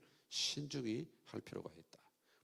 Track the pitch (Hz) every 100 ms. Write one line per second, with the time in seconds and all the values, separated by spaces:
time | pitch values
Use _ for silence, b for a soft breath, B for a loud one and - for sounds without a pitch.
0 | b b b - - - 147 139 120 117
1 | 165 - - - - 95 87 85 - -
2 | - _ b b